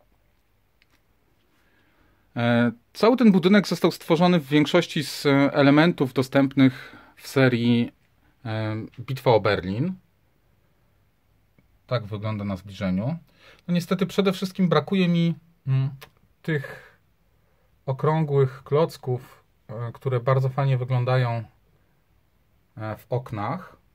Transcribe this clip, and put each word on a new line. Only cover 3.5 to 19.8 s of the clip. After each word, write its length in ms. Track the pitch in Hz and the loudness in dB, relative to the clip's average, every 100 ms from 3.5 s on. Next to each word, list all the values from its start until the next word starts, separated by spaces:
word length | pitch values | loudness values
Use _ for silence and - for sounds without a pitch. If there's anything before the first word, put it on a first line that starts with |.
| 208 - | 4 2
został 240 | 175 175 | 0 -2
stworzony 480 | - - 160 180 175 | -2 0 2 4 2
w 80 | 135 | 2
większości 560 | 151 147 180 170 165 | 2 2 2 0 -4
z 220 | 135 - 147 139 139 | -6 -4 0 2 2
elementów 600 | - 139 147 165 165 135 | 4 4 6 4 2 -2
dostępnych 840 | - 127 139 139 139 131 131 - - - _ | -2 0 0 0 4 2 2 -8 -20 -20 _
w 120 | - | -4
serii, 640 | 139 131 120 120 120 120 - _ _ _ _ 113 | 2 2 2 2 0 0 -8 _ _ _ _ -8
e, 300 | 110 110 110 104 - | -6 -6 -6 -10 -14
Bitwa 320 | 120 131 135 | -10 -2 2
o 80 | 110 | 4
Berlin. 540 | 101 98 90 104 170 185 _ _ _ _ _ _ _ _ _ _ _ _ _ _ _ _ _ _ _ | 4 0 -2 -4 -6 -8 _ _ _ _ _ _ _ _ _ _ _ _ _ _ _ _ _ _ _
Tak 180 | 110 101 | -8 -6
wygląda 380 | 104 107 104 | -8 -6 -6
na 120 | 101 95 | -6 -8
zbliżeniu. 640 | 98 95 95 92 120 170 - _ - _ - | -10 -8 -4 -2 -4 -6 -12 _ -20 _ -4
No 60 | |
niestety 320 | 175 175 185 185 | -4 -2 -2 -2
przede 280 | - 196 | 0 -2
wszystkim 360 | 180 185 - 180 | -2 -6 -2 2
brakuje 380 | 156 151 196 175 | 2 0 0 2
mi, 280 | 170 170 165 _ _ - | 2 0 -2 _ _ -2
mm, 220 | 131 135 - - _ _ _ | -2 -2 -6 -18 _ _ _
tych 560 | - 147 - - - _ _ _ _ _ _ _ _ _ - | -6 -4 -6 -14 -20 _ _ _ _ _ _ _ _ _ -10
okrągłych 760 | 131 147 160 151 139 135 - | -4 -2 0 0 2 0 -2
klocków, 800 | - 143 165 - - 127 - - _ _ - | -2 0 0 -4 -8 -8 -10 -20 _ _ -18
e, 240 | 110 | -12